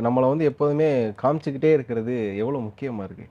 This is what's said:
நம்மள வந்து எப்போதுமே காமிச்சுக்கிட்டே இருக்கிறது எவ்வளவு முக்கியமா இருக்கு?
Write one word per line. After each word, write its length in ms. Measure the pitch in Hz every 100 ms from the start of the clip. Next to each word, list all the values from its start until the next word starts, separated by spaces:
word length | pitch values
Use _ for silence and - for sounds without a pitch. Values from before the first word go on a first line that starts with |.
| 117
நம்மள 220 | 127 131
வந்து 180 | 147 151
எப்போதுமே 600 | - 147 147 156 135 113 101
காமிச்சுக்கிட்டே 500 | 131 156 156 139 156
இருக்கிறது 640 | 156 120 117 113 123 107 98
எவ்வளவு 260 | 113 139
முக்கியமா 400 | 110 - 139 110
இருக்கு? 240 | 95 95 -